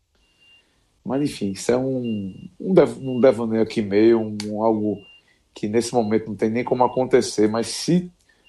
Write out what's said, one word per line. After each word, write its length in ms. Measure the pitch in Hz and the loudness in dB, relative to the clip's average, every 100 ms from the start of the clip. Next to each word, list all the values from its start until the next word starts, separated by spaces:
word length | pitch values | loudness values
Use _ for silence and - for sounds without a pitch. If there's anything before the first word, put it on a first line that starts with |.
| _ _ _ _ _ _ _ _ _ _ | _ _ _ _ _ _ _ _ _ _
Mas, 180 | 101 131 | -6 -4
enfim, 280 | 147 - 98 | -4 -4 -6
isso 220 | 98 - | -6 -2
é 40 | 123 | -2
um, 580 | 131 131 120 107 98 - - - | 0 -4 -4 -6 -8 -12 -20 -12
um 120 | - | 2
dev-, 260 | 185 135 120 | 4 4 2
um 200 | 131 127 | -6 4
devaneio 420 | 131 113 113 113 | 4 4 0 0
aqui 200 | 110 - | 0 -2
meio, 380 | 101 101 113 113 | 0 4 4 4
um, 160 | 110 104 104 | 0 -6 -8
um 160 | 107 | -2
algo 400 | 113 110 104 101 - _ _ _ _ | 0 0 -2 -4 -10 _ _ _ _
que 140 | - 107 | -8 -2
nesse 280 | 113 113 | -2 0
momento 340 | 123 107 110 110 | 0 0 0 -2
não 80 | 98 | -4
tem 140 | 113 | -2
nem 120 | 113 | -2
como 220 | 123 127 | -2 0
acontecer, 640 | 123 - 127 127 123 - 107 | 0 0 2 2 2 0 0
mas 200 | 113 113 | 0 -6
se 440 | - - 175 180 _ _ _ | -6 0 0 0 _ _ _